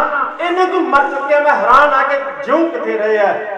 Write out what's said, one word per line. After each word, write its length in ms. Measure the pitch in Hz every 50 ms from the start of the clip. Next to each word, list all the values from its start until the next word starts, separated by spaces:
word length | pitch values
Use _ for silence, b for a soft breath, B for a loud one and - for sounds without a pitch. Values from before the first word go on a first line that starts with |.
| - - - 277 - - - -
ਇੰਨੇ 240 | 330 349 349 359 370
ਕੁ 140 | 359 370 370
ਮਰ 240 | 311 - 294 285 285 -
ਚੁੱਕੇ 240 | - - 269 302 302
ਆ। 40 | 294
ਮੈਂ 120 | 294 294 277
ਹੈਰਾਨ 420 | - - - 247 285 294 294 285
ਆ 80 | 269 269
ਕਿ 140 | 277 285 277 269 277 - - -
ਜਿਉਂ 140 | 220 269 330 330 -
ਕਿੱਥੇ 280 | - - - 220 220 214
ਰਹੇ 200 | 208 214 220 214
ਆ। 100 | 202 185 170 - - - -